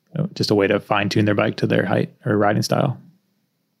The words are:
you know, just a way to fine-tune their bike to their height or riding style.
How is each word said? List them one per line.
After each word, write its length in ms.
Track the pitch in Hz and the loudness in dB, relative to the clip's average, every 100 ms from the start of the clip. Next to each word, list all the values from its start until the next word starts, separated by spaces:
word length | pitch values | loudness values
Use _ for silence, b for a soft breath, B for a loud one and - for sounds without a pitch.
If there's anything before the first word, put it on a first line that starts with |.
| _ | _
you 80 | - | -6
know, 60 | 104 | -6
just 160 | - - | -4 0
a 40 | |
way 120 | 104 98 | 2 2
to 120 | 104 | 0
fine-tune 460 | - 104 101 110 | 0 -2 0 0
their 100 | 104 | 0
bike 220 | 104 107 107 | 2 0 -2
to 100 | 107 | -2
their 180 | 113 - | 0 0
height 260 | 117 113 - - | 0 -2 -6 -2
or 100 | 104 | 0
riding 260 | 104 113 | 2 0
style. 380 | 120 - - - - _ _ _ _ _ _ _ | 0 0 0 -4 -12 _ _ _ _ _ _ _